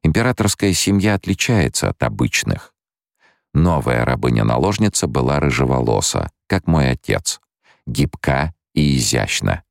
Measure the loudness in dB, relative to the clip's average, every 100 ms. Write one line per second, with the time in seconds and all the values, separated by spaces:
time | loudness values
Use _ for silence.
0 | 2 2 0 0 -2 0 0 2 2 2
1 | 2 0 -2 -2 0 2 2 0 -4 -2
2 | -4 -2 -2 -2 -4 -4 -6 _ _ _
3 | _ _ _ _ _ 0 2 2 0 0
4 | 0 0 0 2 2 2 0 0 0 0
5 | -2 -2 0 0 0 0 0 2 2 0
6 | 0 -4 -6 _ _ -4 2 2 2 -2
7 | -4 -4 -4 -10 _ _ _ _ -8 -2
8 | -2 -2 -2 -2 -2 -8 _ 0 2 2
9 | 0 -2 -2 -4 -4 -4 _